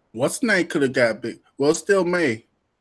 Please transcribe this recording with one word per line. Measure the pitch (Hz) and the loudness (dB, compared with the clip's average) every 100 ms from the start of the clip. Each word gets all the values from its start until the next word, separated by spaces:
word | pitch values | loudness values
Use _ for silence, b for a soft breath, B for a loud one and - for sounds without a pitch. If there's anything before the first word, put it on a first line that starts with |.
| _ | _
What's | 110 143 - | -4 -4 -2
name | 233 196 170 | 0 0 0
could | 165 | 0
have | 135 | 0
got | 135 120 107 | 2 0 0
big? | 113 - _ - | -8 -12 _ -2
Well, | 139 | 0
still | 165 - 196 | 0 2 0
may. | 175 180 156 113 - _ _ _ | 2 0 -2 -2 -10 _ _ _